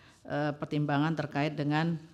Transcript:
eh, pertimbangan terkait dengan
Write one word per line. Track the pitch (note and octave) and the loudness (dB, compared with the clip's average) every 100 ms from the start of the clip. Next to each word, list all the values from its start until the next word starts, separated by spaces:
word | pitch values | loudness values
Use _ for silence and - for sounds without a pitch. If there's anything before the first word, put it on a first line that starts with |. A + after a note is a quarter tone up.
| - - | -20 -20
eh, | - D3 D3 | -6 -2 -2
pertimbangan | C#3+ D3 D3+ D3 C#3+ D#3 D#3 | -2 -2 0 2 2 2 0
terkait | C#3+ C#3+ D3+ D3+ | -2 0 0 0
dengan | C#3+ D3+ E3+ D#3+ - | 0 2 2 -2 -6